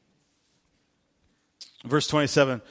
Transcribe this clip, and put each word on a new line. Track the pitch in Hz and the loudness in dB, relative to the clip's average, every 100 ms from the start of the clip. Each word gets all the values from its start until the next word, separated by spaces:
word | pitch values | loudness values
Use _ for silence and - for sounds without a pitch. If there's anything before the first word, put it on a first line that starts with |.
| _ _ _ _ _ _ _ _ _ _ _ _ _ _ _ - - _ | _ _ _ _ _ _ _ _ _ _ _ _ _ _ _ -20 -20 _
Verse | 120 147 - | -2 -2 0
twenty-seven, | 151 143 151 135 120 - | -2 0 2 2 0 -10